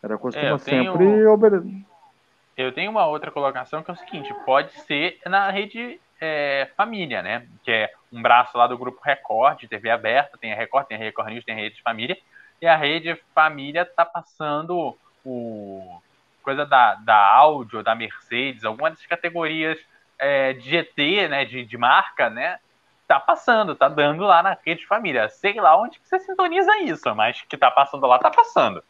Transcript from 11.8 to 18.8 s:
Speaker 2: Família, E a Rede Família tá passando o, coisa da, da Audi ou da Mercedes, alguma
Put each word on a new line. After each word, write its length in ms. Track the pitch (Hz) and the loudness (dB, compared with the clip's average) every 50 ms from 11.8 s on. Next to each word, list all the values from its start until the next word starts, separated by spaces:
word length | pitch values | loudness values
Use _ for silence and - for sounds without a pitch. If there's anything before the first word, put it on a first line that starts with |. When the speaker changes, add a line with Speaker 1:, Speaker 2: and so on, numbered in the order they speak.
Speaker 2:
Família, 340 | _ 120 117 110 117 127 180 - _ _ _ _ _ _ _ _ - | _ -8 -6 -6 -6 -8 -8 -10 _ _ _ _ _ _ _ _ 2
E 20 | |
a 120 | 165 165 160 | 2 2 2
Rede 440 | 151 143 151 170 160 165 165 156 _ _ _ | 2 -2 -4 -4 -4 -6 -10 -10 _ _ _
Família 500 | - 156 156 151 143 135 143 147 165 180 | 0 0 0 0 -6 -14 -8 -6 -6 -6
tá 200 | 175 _ - 170 | -4 _ -4 -4
passando 920 | - - 175 165 _ _ _ 156 151 147 147 160 165 180 175 160 131 120 _ _ _ _ _ _ | -2 -4 -14 -14 _ _ _ -8 -6 -6 -6 -6 -6 -6 -6 -6 -6 -10 _ _ _ _ _ _
o, 760 | 131 127 123 120 117 110 107 101 98 95 95 95 90 87 82 _ _ _ _ _ _ _ _ | -12 -12 -10 -10 -10 -12 -12 -14 -14 -16 -16 -18 -20 -20 -20 _ _ _ _ _ _ _ _
coisa 240 | _ - 135 139 147 | _ -8 -6 -6 -2
da, 300 | 143 139 131 123 110 101 | 2 4 4 4 4 2
da 400 | - 107 113 110 107 101 98 107 | -2 0 4 4 6 8 8 8
Audi 400 | 123 143 156 156 139 123 107 117 | 8 8 6 6 2 -8 -10 -10
ou 80 | 110 107 | -6 -2
da 100 | 113 113 | -2 -2
Mercedes, 680 | 113 117 107 - - _ _ 123 123 131 139 127 113 110 | -2 -4 -12 -12 -16 _ _ -6 -4 -4 -4 -8 -8 -8
alguma 260 | 110 110 117 | -8 -6 -4